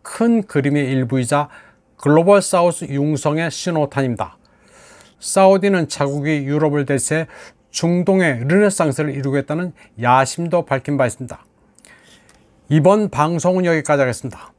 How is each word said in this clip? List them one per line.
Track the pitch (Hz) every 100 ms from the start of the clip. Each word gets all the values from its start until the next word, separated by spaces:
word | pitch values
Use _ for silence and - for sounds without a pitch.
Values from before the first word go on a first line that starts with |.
큰 | - - 233 226
그림의 | 202 147 139 147 135
일부이자 | 131 123 135 123 143 147 - - _ _ _
글로벌 | 147 156 170 202
사우스 | 185 180 175 165 151
융성의 | 139 147 151 156 156 165
신호탄입니다. | - 185 160 143 - 135 117 107 - _ _ _ - - - - _
사우디는 | - 196 190 190 202 190 156
자국이 | - 139 143 143 151 139
유럽을 | 147 151 147 139
대신해 | 131 - 156 160 - - _ _
중동의 | - 170 175 175 190 170 120 131
르네상스를 | 185 208 196 160 127 151
이루겠다는 | 135 135 139 139 151 180 - - -
야심도 | 123 127 131 - 170 175 160
밝힌 | 135 139 143
바 | 123
있습니다. | - 120 - _ _ _ _ - - _ - _ _ _ _ _
이번 | 151 151 208 208
방송은 | - 151 170 180 185 175
여기까지 | 160 - 143
하겠습니다. | 131 117 127 - -